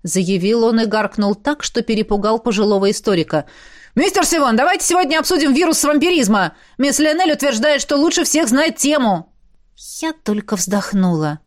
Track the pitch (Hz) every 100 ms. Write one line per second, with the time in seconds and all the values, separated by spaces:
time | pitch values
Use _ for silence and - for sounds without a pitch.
0 | 170 185 180 190 190 233 226 226 214 214
1 | 196 - 202 202 - 294 - 240 233 220
2 | 214 202 208 226 240 208 208 202 196 208
3 | - 185 156 156 - - - - - -
4 | 359 370 330 330 269 226 302 403 - 349
5 | 370 320 - 359 294 262 339 - - 294
6 | 339 349 208 214 170 - - - 277 269
7 | 302 311 370 294 285 220 294 285 - 285
8 | 320 - - 302 285 254 320 320 277 294
9 | 233 175 - _ _ _ _ _ - -
10 | 320 311 - 208 208 202 185 202 196 196
11 | 180 165 156 151